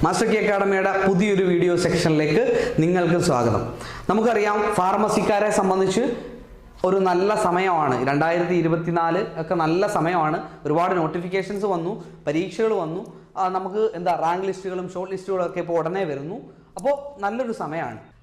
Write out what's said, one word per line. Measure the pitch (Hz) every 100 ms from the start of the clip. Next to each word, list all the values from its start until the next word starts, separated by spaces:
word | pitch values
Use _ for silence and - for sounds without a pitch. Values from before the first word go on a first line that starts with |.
മാസ്റ്റർ | 156 180 220
കീ | 214
അക്കാഡമിയുടെ | 208 196 196 196 190 190 196
പുതിയൊരു | 185 214 196 185
വീഡിയോ | 175 175 175
സെക്ഷനിലേക്ക് | 175 180 165 156 156 160 254 - - -
നിങ്ങൾക്ക് | 160 180 170 170 170
സ്വാഗതം. | 127 117 110 - - - - -
നമുക്കറിയാം, | 196 226 220 208 214 208 196
ഫാർമസിക്കാരെ | 185 208 214 - 175 208 208 208
സംബന്ധിച്ച് | 190 190 185 214 247 233 - - - - - - 185
ഒരു | 196 185
നല്ല | 175 196 214
സമയമാണ്. | 208 180 190 170 147 123 131
രണ്ടായിരത്തി | 143 160 175 175 180
ഇരുപത്തിനാല് | 165 160 165 170 165 170 226 -
ഒക്കെ | 165 180
നല്ല | 160 170 202 180
സമയമാണ്. | 160 180 156 160 - - 143
ഒരുപാട് | 151 180 185
നോട്ടിഫിക്കേഷൻസ് | 156 170 175 190 190 202 202
വന്നു, | 180 165 - - - -
പരീക്ഷകൾ | 156 185 - 220 208
വന്നു. | 160 170 233 - - -
ആ, | 185 185
നമുക്ക് | 190 202 220 170
എന്താ, | 175 160 160
റാങ്ക് | 180 190
ലിസ്റ്റുകളും | 185 190 185 180 180
ഷോർട്ട് | 190 190
ലിസ്റ്റുകളും | 190 190 175
ഒക്കെ | 175 165
ഇപ്പോൾ | 170
ഉടനെ | 156 190 185
വരുന്നു. | 139 143 233 - - - -
അപ്പോൾ | 220 277 - - 202
നല്ലൊരു | 226 247 220
സമയമാണ്. | 165 160 135 110 - -